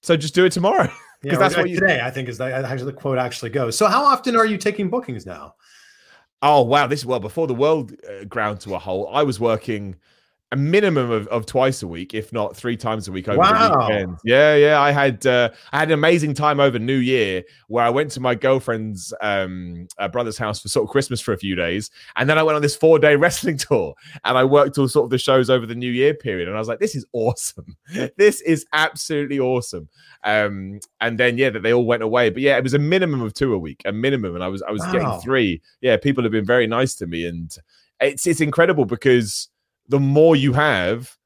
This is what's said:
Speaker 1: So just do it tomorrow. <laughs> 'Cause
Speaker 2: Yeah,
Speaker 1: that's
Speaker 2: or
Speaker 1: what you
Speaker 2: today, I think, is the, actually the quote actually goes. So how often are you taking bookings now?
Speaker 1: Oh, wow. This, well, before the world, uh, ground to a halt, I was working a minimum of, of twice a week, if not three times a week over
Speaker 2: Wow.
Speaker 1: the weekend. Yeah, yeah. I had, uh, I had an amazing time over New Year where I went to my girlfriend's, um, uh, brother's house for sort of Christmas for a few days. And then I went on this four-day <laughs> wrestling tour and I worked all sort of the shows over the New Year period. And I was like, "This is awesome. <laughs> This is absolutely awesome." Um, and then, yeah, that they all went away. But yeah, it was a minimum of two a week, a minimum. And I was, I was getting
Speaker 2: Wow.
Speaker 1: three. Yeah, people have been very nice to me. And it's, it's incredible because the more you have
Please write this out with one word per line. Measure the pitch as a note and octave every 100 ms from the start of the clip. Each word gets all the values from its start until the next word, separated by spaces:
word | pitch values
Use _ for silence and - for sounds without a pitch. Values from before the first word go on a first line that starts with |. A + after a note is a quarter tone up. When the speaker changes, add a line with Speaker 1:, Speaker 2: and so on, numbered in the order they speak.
Speaker 1:
So | - E3
just | D3 F3+
do | F3+
it |
tomorrow. | F3 F#3 F#4 C#4
<laughs> | - - _
'Cause | C#3
Speaker 2:
Yeah, | E3+
Speaker 1:
that's | F#3+ E3+
Speaker 2:
or |
Speaker 1:
what | F3+
you | F3+
Speaker 2:
today, | F#3+ C#3+
I | A#2+
think, | C3 B2
is | A#2
the, | C3
actually | C3 C3+ C3 C3
the | C3+
quote | C#3 B2+
actually | B2 B2 A#2
goes. | G#2+ A#2+ A#2
So | G#3+
how | A3
often | C#4+ B3+ B3+ A#3
are | A3
you | G#3
taking | G#3+ G#3 F#3+
bookings | A#3 - A#2 F#2+
now? | D#2+ D2 _ _ _ _ _ _ _ _ _
Speaker 1:
Oh, | C#3+ D3
wow. | A#2 C#3+ C3+
This, | C#3+
well, | B2 B2+
before | G#2 - D#3+
the | A#2+
world, | C#3+ D#3+ A2+ - -
uh, | G2 G2
ground | A#2+ G#2+ G2+
to | G2+ F2+
a |
halt, | F#2+ F#2 G2
I | A#2+
was | D3 G#2+
working | A#2 A2 - G#2+ G2+ F2+ _ _ _ _ _
a | B2+
minimum | C#3+ F#3+ G3+ D3+ B2
of, | A2+ G2+
of | A#2 G#2+
twice | C3 C3 C3
a | F#2+
week, | E2 F#2
if | A2 G#2+
not | A#2 G#2 -
three | B2 A#2
times | A#2 A2 G2
a |
week | F#2 F#2
over | G#2
Speaker 2:
Wow. | F#3 A3 A3+
Speaker 1:
the | D3
weekend. | A2+ G#2 F#2 F2
Yeah, | A2+ B2+ D3+ D3+
yeah. | D3 D3+
I | C#3+
had, | C#3+ C#3 A2+ C3+
uh, | B2 A#2 - -
I | C#3+
had | D#3
an | D#3
amazing | D#3+ F3 D3+ C#3
time | D3+ C#3+
over | C#3 A#2+
New | A2+ C3+
Year | B2 C3 G#2 F#2 F2 _ _
where | A#2
I | A#2+
went | B2 D3+
to | C3+
my | B2+ A#2
girlfriend's, | C3 C3 B2+ A2+ A2 G2 - -
um, | G#2 G2+ F#2+ F#2 F2 E2+ F2+ -
uh, | G2+
brother's | B2 A#2+ G#2+
house | A2 G2+
for | G#2
sort | - G#2+
of |
Christmas | C#3 C3+ A#2+
for | -
a | G2+
few | G2 F2+
days. | F2 F#2 G#2+ - - -
And | C3
then | D#3
I |
went | D#3+ D3+
on |
this | D3 -
four-day | D#3+ D#3+ D3+ C#3+
<laughs> | E3
wrestling | - - C#3+
tour | - B2 D#2+ C#2 - -
and | - B2+
I |
worked | C3 C#3+ C#3 C#3
all | C3+
sort | D3 A#2+
of |
the | B2+
shows | - C3 B2
over | B2+ A2+
the | A#2+
New | B2
Year | B2 C#3
period. | D#3 B2 F#2 F2
And | G#2
I |
was | A2
like, | A#2
"This | G#3 C#3+
is | -
awesome. | A#2+ A2+ A#2+ - - - F2 _
<laughs> | F3+ - -
This | G#3 -
is | D#3+ D#3+ -
absolutely | D3+ D#3 D#3 - D3+ C#3+ C#3+
awesome." | B2+ B2+ A#2 F2+ D2+ _ _ _
Um, | - G#2+ G#2 G2 F#2+ G2+ - _
and | A#2 A2+
then, | B2 A#2+
yeah, | C3+
that | A2
they | A2+
all | A#2+ A#2
went | A#2+
away. | A2 A#2+ A#2
But | G2+
yeah, | C#3 C3
it |
was | B2+ C#3
a |
minimum | D3 F#3 F3+ C#3
of | A2+
two | - C3+
a | G#2
week, | D#2+ C2+ -
a |
minimum. | G#2 B2+ C#3 G2+ F2
And |
I | F2+
was, | G2
I | F#2
was | G#2+ E3+
getting | F3+ D3
Speaker 2:
Wow. | F#2+
Speaker 1:
three. | F2+ C3 G#2+ D#2+ _ _
Yeah, | B2+ A2
people | C#3+ C3+
have | A#2
been | A2 G#2
very | B2 A2+
nice | A2+ C3 -
to | F2
me. | E2+ E2+
And | E2+ E2 - _ _ _ _
it's, | C3+ C#3+ F3
it's | D3+
incredible | D3+ D3 E3 E3 A2
because | A#2+ C3+ B2 G#2+ - - _ _ _ _
the | C#3
more | C#3 C#3 D#3+ D#3
you | C3+
have | B2+ D3 G#2+ F2+ A#2 B2+ -